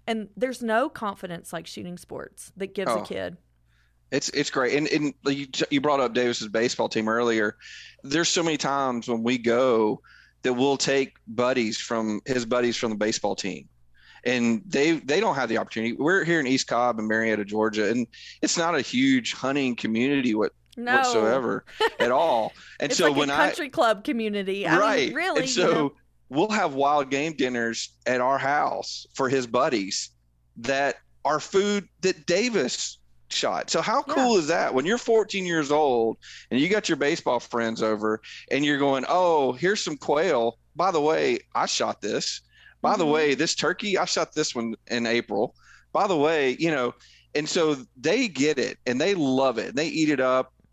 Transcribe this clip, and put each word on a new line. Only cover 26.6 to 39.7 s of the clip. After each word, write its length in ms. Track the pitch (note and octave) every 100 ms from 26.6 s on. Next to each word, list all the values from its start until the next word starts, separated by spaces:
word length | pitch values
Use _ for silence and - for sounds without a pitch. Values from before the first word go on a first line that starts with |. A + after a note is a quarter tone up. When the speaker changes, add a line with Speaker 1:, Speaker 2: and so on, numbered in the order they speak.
| F3 C3+
Speaker 2:
wild 340 | C#3 D3 C3+
game 240 | C3+ D#3+
dinners 640 | D3+ B2+ B2 A2+ A2+ - _ B2
at 160 | B2+
our 160 | B2+ C3+
house 680 | C3+ D3 C#3 G2 - - - -
for 120 | C3
his 200 | C3+ A#2+
buddies 640 | B2 D#3 A#2 G2 - - _ _ _ _ -
that 400 | A#2 C3+ C#3 - _ _ C#3+
are 140 | D3+
food 480 | - F#3+ G3+ G3+ F3+ _
that 240 | F#3 E3+ -
Davis 720 | F3+ B3 G3+ B2 - - - _ _ _
shot. 380 | - B2+ F#2 -
So 100 | E3
how 220 | F3+ B3+ C#4
Speaker 1:
Yeah. 80 |
Speaker 2:
cool 240 | D4 B3 G#3
is 100 | D3
that 260 | E3+ C3
when 120 | B2+ D#3
you're 120 | A#3+
fourteen 460 | - A3+ G3+ G3 F3+
years 260 | E3 C#3
old 460 | D3 D3 A#2+ A2+ - - - -
and 80 | A#2+
you 100 | E3
got 180 | G#3 -
your 80 | D3
baseball 420 | C#3+ E3 - B2
friends 420 | - A#2+ A2+ A#2
over 400 | A2 G#2+ G#2+ A2 - - -
and 120 | C3+ D3
you're 120 | C#3+
going, 260 | C#3+ C3+ -
"Oh, 460 | F3 F3+ D#3+ C3+
here's 300 | B2+ F3